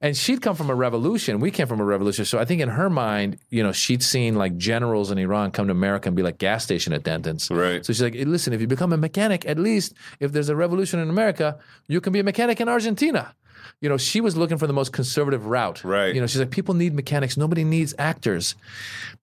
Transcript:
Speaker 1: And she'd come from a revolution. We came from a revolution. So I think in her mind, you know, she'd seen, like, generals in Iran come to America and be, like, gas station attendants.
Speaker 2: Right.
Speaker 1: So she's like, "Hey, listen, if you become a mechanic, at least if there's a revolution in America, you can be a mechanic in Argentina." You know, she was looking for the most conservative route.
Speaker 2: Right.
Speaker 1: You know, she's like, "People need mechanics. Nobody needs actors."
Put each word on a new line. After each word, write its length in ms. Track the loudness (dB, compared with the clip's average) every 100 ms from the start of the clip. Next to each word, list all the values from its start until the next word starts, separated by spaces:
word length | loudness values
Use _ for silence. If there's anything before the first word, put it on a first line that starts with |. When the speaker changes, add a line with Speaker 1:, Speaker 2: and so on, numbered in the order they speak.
Speaker 1:
And 140 | -2 0
she'd 260 | 0 0
come 140 | 0 0
from 140 | 0
a 60 | 2
revolution. 640 | 2 2 2 0 0 0
We 100 | 0
came 140 | 0 0
from 140 | 0
a 20 |
revolution. 400 | 0 2 2 0 0
So 120 | 0
I 60 | 0
think 160 | 0
in 80 | 0
her 200 | 0 2
mind, 480 | 2 2 0 -2 -4 _
you 140 | 0
know, 80 | 0
she'd 300 | 0 0 0
seen, 320 | 2 0 2 2
like, 200 | 0 0
generals 540 | 0 0 0 0 0
in 60 | 0
Iran 320 | 0 0 0
come 140 | 0 0
to 40 |
America 360 | 2 2 0 0
and 80 | 0
be, 60 |
like, 140 | 0 0
gas 260 | 0 0
station 300 | 0 -2 0
attendants. 560 | -2 -2 -4 -4 -6 -2
Speaker 2:
Right. 320 | 0 2 0 -2
Speaker 1:
So 60 |
she's 120 | 0
like, 100 | 0
"Hey, 100 | 0
listen, 300 | -2 0 0
if 80 | -2
you 60 | 0
become 260 | 0 2
a 40 | 2
mechanic, 480 | 0 0 0 0 -2
at 100 | -2
least 360 | 0 0 -2 -10 -20 -6
if 100 | -2
there's 160 | 0 0
a 60 | 0
revolution 440 | 0 0 0 -2
in 100 | 0
America, 480 | 2 0 2 -2 -2 -14 -20 -4
you 120 | -2
can 140 | 0
be 60 | 0
a 40 |
mechanic 380 | 0 2 0 2
in 80 | 0
Argentina." 640 | 0 0 2 2 2 -4 -14 _ -20 -20 -6
You 80 | 0
know, 80 | 0
she 240 | 0 0
was 160 | 0 2
looking 200 | 0 0
for 80 | 0
the 60 |
most 180 | 0 0
conservative 540 | -2 -2 0 0 0 0
route. 360 | 0 0 -4
Speaker 2:
Right. 300 | 0 2 2
Speaker 1:
You 80 | 2
know, 60 | 0
she's 120 | 0
like, 120 | 0
"People 240 | -2 0 0
need 180 | 0
mechanics. 420 | -2 -2 -2 0 0
Nobody 280 | 0 0
needs 320 | 2 2 0 -2
actors." 560 | -4 -2 -2 0 -2 -6 -14 -16 -14 -12 -14 -16